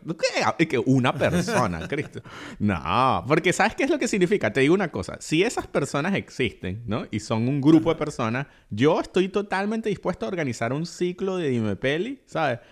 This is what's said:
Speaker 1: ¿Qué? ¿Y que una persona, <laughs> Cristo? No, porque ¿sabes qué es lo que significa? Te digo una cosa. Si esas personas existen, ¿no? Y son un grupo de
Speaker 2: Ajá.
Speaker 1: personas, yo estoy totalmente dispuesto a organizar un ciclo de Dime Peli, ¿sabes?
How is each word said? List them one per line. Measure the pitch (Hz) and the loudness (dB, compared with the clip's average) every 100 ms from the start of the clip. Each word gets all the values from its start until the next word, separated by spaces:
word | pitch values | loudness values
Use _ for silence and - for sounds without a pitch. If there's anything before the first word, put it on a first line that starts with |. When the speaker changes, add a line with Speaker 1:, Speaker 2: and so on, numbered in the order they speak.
| 147 | -10
Speaker 1:
¿Qué? | 175 508 381 110 - | -2 -2 2 0 2
¿Y | 156 | 2
que | 123 | 2
una | 127 131 127 | 4 4 4
persona, | 156 135 175 180 214 110 82 - | 2 2 2 0 0 0 -2 -4
<laughs> | |
Cristo? | 143 - - - - - - | -6 -6 -12 -16 -16 -16 -2
No, | 104 82 80 110 131 98 107 | 0 0 0 2 4 2 2
porque | 165 175 | 2 2
¿sabes | 160 208 - | 2 0 0
qué | |
es | 277 | 0
lo | 302 | 0
que | 247 | 0
significa? | 214 175 202 110 | 0 2 2 0
Te | 135 | 2
digo | 139 | 4
una | 190 175 | 2 0
cosa. | 104 - - | -6 -8 -10
Si | - 156 | -2 0
esas | 226 - - | 2 -2 -4
personas | 170 139 139 170 185 | -2 -2 -2 -2 -4
existen, | - - 123 - 92 110 117 | -4 -4 -4 -4 -8 -8 -6
¿no? | 120 - | -6 -4
Y | 107 | -6
son | - 113 123 | -2 -2 0
un | 143 | 2
grupo | 139 160 165 | 6 6 6
de | 160 | 0
Speaker 2:
Ajá. | 147 | -4
Speaker 1:
personas, | - 113 123 143 _ _ | -4 -2 -2 -6 _ _
yo | 104 143 202 | 2 4 4
estoy | - 190 190 | 0 0 0
totalmente | 202 202 185 208 226 220 | -2 -2 -4 -2 -4 -4
dispuesto | 190 180 175 220 | -4 -4 -6 -6
a | |
organizar | 180 139 113 117 | -4 -4 -2 -2
un | 143 170 | -2 -6
ciclo | - 180 180 190 185 | -4 -4 -2 -4 -2
de | 147 | 0
Dime | 120 107 95 | 0 0 0
Peli, | 131 156 226 277 _ | 0 0 -2 -8 _
¿sabes? | 160 147 117 - | -2 -2 -2 -8